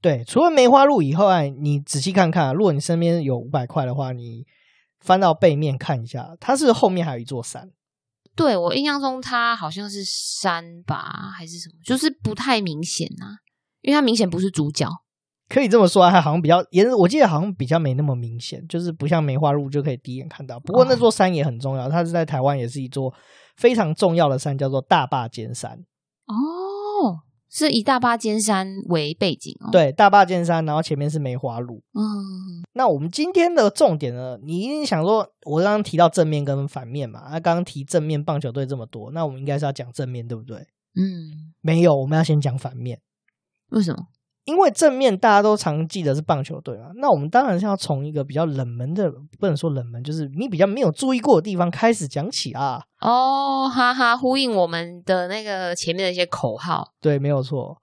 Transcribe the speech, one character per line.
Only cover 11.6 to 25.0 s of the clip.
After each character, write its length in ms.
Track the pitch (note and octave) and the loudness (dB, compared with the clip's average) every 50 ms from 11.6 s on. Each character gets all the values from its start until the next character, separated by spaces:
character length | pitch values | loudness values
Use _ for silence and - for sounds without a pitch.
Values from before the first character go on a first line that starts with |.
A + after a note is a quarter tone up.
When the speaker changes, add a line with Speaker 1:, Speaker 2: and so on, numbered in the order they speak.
| E3+ E3 | -16 -18
Speaker 2:
么， 120 | _ _ _ | _ _ _
就 120 | - B3 | -4 -4
是 120 | C4 D4 D#4 - _ - | 0 0 -2 -4 _ -6
不 100 | A3 G#3+ | -6 -6
太 280 | G#3 A#3 C4+ B3+ A3 | -4 -2 -2 0 0
明 200 | G3+ F3 D#3 D3 | 0 -4 -6 -6
显 280 | E3 E3 - - E3 - - F3+ | -8 -8 -6 -6 -8 -8 -10 -14
啊， 220 | F#3 G3 G3+ G#3+ _ _ _ _ _ _ _ _ | -16 -18 -18 -20 _ _ _ _ _ _ _ _
因 120 | _ - C#4 | _ 2 4
为 60 | D4 | 4
它 40 | D4 | 4
明 120 | B3 A3 | 4 2
显 140 | A3 A3 F3+ | 2 0 0
不 100 | E3+ E3+ | 0 -2
是 120 | F#3 G3 | -2 -2
主 200 | F#3 - D3+ D3 | -2 -2 -2 -2
角。 160 | D3 - D3 - E3+ E3+ _ _ _ _ _ _ _ _ _ _ | -2 -4 -4 -4 -4 -10 _ _ _ _ _ _ _ _ _ _
Speaker 1:
可 140 | - - C#4+ | 0 2 2
以 60 | A3 | 4
这 100 | G3 A#3 | 6 6
么 80 | G3+ | 6
说 160 | F3 - G3+ F3+ | 6 6 8 6
啊， 80 | F3 | 8
它 100 | F#3 F#3 | 8 6
好 120 | D#3 D3 D3+ | 4 4 0
像 100 | E3+ E3+ | 0 4
比 60 | D3 | 4
较， 80 | E3+ - - _ | 4 4 4 _
也， 140 | - F3 G3+ A#3+ B3+ | 2 4 4 4 6
我 140 | A3+ F#3+ | 4 4
记 140 | F3+ A3+ D#4 | 4 6 4
得 80 | C#4+ G3+ | 4 4
好 120 | D#3+ D3 | 4 0
像 140 | E3+ G#3 F#3+ | -2 -4 -4
比 120 | F3 C#3 | -6 -2
较 120 | B2 D#3 E3 | 0 0 0
没 160 | D#3+ C#3+ B2+ | 0 0 -2
那 80 | C3 D3+ | 0 0
么 140 | C#3+ C3+ | -2 -2
明 220 | B2 A#2+ A#2 A#2 A#2 | -4 -6 -10 -10 -12
显， 220 | A#2+ - - F#3 F3+ D#3+ | -12 -12 -14 -14 -14 -8
就 120 | - E3+ | -8 -6
是 100 | F3 F3 | -6 -6
不 160 | D#3+ D#3+ - | -6 -4 -2
像 160 | D3+ F3 E3 D#3 | 0 2 2 2
梅 160 | C#3+ C3 C3+ | 0 0 0
花 140 | D#3 D3 C#3+ | 0 2 0
鹿 180 | D3 C#3+ C#3 | 0 -2 -2
就 100 | C#3 D3 | -4 -4
可 120 | C#3 D3+ C3 | -2 -2 -4
以 40 | |
第 160 | B2 _ - B2+ | -6 _ -12 -12
一 40 | |
眼 120 | B2+ C3+ D#3 | -12 -12 -14
看 160 | - - C#3 | -16 -16 -16
到。 140 | C3 B2 A#2+ | -14 -14 -14
不 140 | - - F#3 | -10 -2 6
过 120 | B3 B3+ | 6 6
那 120 | C4 C4 | 6 6
座 120 | A#3+ A#3 A#3 | 4 4 4
山 240 | G#3+ - G3+ F#3 F3+ | 4 6 2 2 4
也 120 | D#3+ C#3 | 0 0
很 120 | D#3 B2 A#2 | -2 -2 -4
重 160 | B2 C3+ C3+ | -4 -4 -4
要， 100 | C3 B2 | -4 -4
Speaker 2:
哦。 20 | C3 | -2
Speaker 1:
它 160 | D3+ E3+ F3 | 0 0 0
是 60 | E3 | 0
在 140 | E3+ E3+ E3 | 0 -2 -2
台 160 | D#3 E3 C#3+ | -2 -2 0
湾 180 | B2+ C#3 C#3+ C#3 | 0 0 0 0
也 80 | A#2+ | -4
是 160 | A#2 B2 C#3+ C3 | -6 -6 -8 -10
一 60 | B2 | -8
座 260 | B2+ C#3 C3 C3 - _ _ _ _ _ _ _ _ | -8 -6 -6 -6 -8 _ _ _ _ _ _ _ _
非 160 | _ - A#3+ B3+ | _ 2 2 4
常 220 | A#3 G3+ D#3 D#3 | 4 0 0 0
重 220 | - - F#3 E3 | 2 2 2 4
要 120 | E3+ E3+ D3 | 4 2 2
的 80 | C3+ | 2
山， 220 | B2+ - D3+ C#3 C3+ | 0 -2 -4 -4 -2
叫 100 | C#3+ C#3 | -4 -2
做 120 | C3+ C3+ | -2 -4
大 260 | C3 _ F#3+ E3+ | 0 _ 2 2